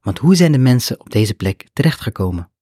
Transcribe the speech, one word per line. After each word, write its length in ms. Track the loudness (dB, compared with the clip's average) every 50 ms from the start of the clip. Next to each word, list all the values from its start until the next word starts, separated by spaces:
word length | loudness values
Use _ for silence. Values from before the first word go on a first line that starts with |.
want 180 | _ -8 -8 -2
hoe 160 | 2 2 4
zijn 180 | 4 4 2
de 60 | 4 4
mensen 420 | 4 4 2 2 0 -4 -10 -10
op 100 | _ -4
deze 240 | -2 -2 0 0 -2
plek 340 | _ -4 -4 -4 _ -12 _
terechtgekomen? 760 | _ 0 0 0 0 -2 -8 -10 -6 -4 -4 -4 -4 -6 -10 _ _ _